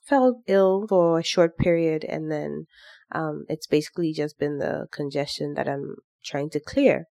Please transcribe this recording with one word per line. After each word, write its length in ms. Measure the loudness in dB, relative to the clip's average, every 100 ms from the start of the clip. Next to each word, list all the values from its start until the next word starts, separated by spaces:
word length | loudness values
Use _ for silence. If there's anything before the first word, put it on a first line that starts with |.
felt 340 | 2 4 4 2 2
ill 400 | 4 4 2 2
for 300 | 4 4 2
a 40 |
short 360 | 0 2 2 2
period, 440 | 2 2 2 -2
and 280 | -4 -6 -4
then, 340 | -4 -4 -8 -10 _ -20 -20 _
um, 300 | -6 -6 -6 -8
it's 180 | -8 0
basically 460 | 0 0 -4 -4
just 260 | -2 -6 -4
been 180 | -4 -2
the 300 | -4 -4 -8
congestion 640 | -8 -6 -4 -6 -6 -6 -4
that 120 | -4
I'm 280 | -4 -8 -12 _ _
trying 260 | -8 -6 -4
to 100 | -6
clear. 460 | -4 2 2 2 -4